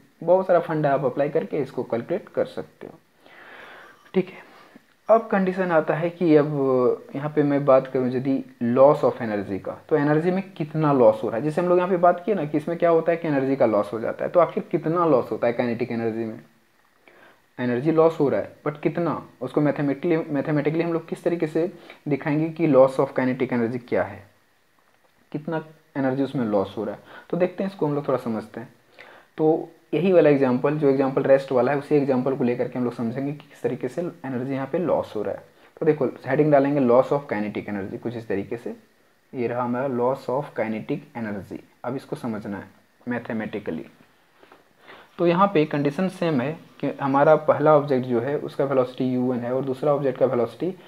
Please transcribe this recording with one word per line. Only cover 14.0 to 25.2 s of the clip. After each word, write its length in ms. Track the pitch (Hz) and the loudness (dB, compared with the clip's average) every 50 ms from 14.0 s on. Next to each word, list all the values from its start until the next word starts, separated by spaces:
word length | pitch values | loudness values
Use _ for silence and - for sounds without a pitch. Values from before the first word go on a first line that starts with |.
जाता 240 | 113 113 - - - | -6 -6 -6 -4 -6
है, 60 | - | 0
तो 100 | - 175 | 2 2
आखिर 240 | 165 156 - 208 190 - | 2 2 0 -6 -8 -4
कितना 360 | - 156 151 156 165 180 170 | -6 -4 -2 -2 -2 0 2
loss 240 | 160 143 120 - - | 4 4 2 2 0
होता 160 | 113 104 - | -4 -2 -2
है 60 | 120 120 | -2 -2
kinetic 400 | - 123 120 117 117 127 123 120 | 0 -2 -4 -2 -4 -4 -6 -4
energy 320 | 117 117 113 110 113 117 | -4 -4 -4 -4 -4 -6
में, 140 | 110 110 - - _ _ _ _ _ _ _ _ _ _ _ _ _ _ - - - _ _ _ _ _ - | -8 -10 -12 -18 _ _ _ _ _ _ _ _ _ _ _ _ _ _ -20 -20 -20 _ _ _ _ _ -6
एनर्जी 340 | 123 123 123 123 139 160 160 | -4 -2 -2 0 0 2 4
लॉस 260 | 160 160 165 160 - | 6 4 4 4 2
हो 80 | 147 131 | 0 2
रहा 120 | 113 98 | 2 0
है 100 | - - - _ - | -2 -4 -10 _ -8
but 180 | 147 147 - - | -8 -6 -2 -4
कितना, 400 | 160 151 175 170 160 120 90 - - - - 123 | -4 -2 -2 -2 -2 -4 -6 -8 -14 -14 -10 -10
उसको 180 | 127 - 156 | -4 0 0
mathematically, 560 | 151 143 139 - 147 139 139 143 - 175 160 | 2 2 2 0 0 -2 -2 -2 0 0 0
mathematically 640 | 160 160 160 147 139 139 165 151 147 139 151 156 165 165 | 0 -2 -2 -4 -4 -2 0 0 0 0 0 0 0 -2
हम 100 | 170 165 | -2 -2
लोग 160 | 160 160 - | -4 -4 -6
किस 140 | 185 - - | -10 -4 -2
तरीके 220 | 175 170 170 170 | -2 -2 0 -2
से 240 | 151 156 165 165 196 - - - - - - - 147 | -2 0 -2 -2 -2 -4 -10 -20 -20 -20 -12 -4 -4
दिखाएंगे 400 | 143 135 - 160 143 156 160 165 | -4 -2 0 -2 0 0 0 -2
कि 180 | 156 - 170 156 | -2 0 2 4
loss 300 | 135 127 131 135 135 - | 8 8 6 6 6 0
of 140 | 139 135 - 139 | -2 0 0 -2
kinetic 340 | 127 127 127 - 131 117 123 | 0 0 0 -2 -2 -2 0
energy 280 | 120 117 113 131 123 - - | 0 -2 -2 -2 -6 -6 -2
क्या 140 | 117 95 90 | 0 0 0
है, 200 | 98 101 98 - _ _ _ _ _ _ _ _ _ _ _ _ _ _ _ _ _ _ _ | -2 -6 -16 -20 _ _ _ _ _ _ _ _ _ _ _ _ _ _ _ _ _ _ _